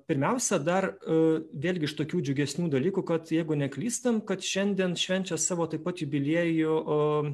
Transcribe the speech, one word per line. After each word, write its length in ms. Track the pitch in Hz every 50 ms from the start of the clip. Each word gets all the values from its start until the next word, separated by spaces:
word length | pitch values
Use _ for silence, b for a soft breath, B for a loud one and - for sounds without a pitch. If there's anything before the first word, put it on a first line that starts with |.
| -
pirmiausia, 560 | - 156 139 139 180 247 262 - - 208 160 143
dar, 220 | 170 180 190 190
e, 300 | - - - - - 160 160 160 160 160 160 - -
vėlgi 400 | - 139 139 180 185 175 151 143
iš 40 | 147
tokių 240 | - 143 151 - 180 147
džiugesnių 460 | 139 135 139 143 131 - 180 175 165
dalykų, 300 | 139 127 135 190 190 190 -
kad 240 | - 165 160 160
jeigu 300 | - 165 160 165 156 156 147
neklystam, 600 | 139 135 - 135 180 240 233 - - 247 233 214 220
kad 160 | - 190 185
šiandien 560 | - - - 190 202 202 196 185 185 180 170
švenčia 400 | - - - 185 190 185 185 165
savo 320 | 160 - - 185 170 165
taip 160 | 160 160 151 -
pat 160 | 180 175 -
jubiliejų, 760 | 160 139 147 143 139 147 160 170 170 165 165 160 156 156 160 156
e, 540 | 156 - 151 151 147 151 151 151 151 147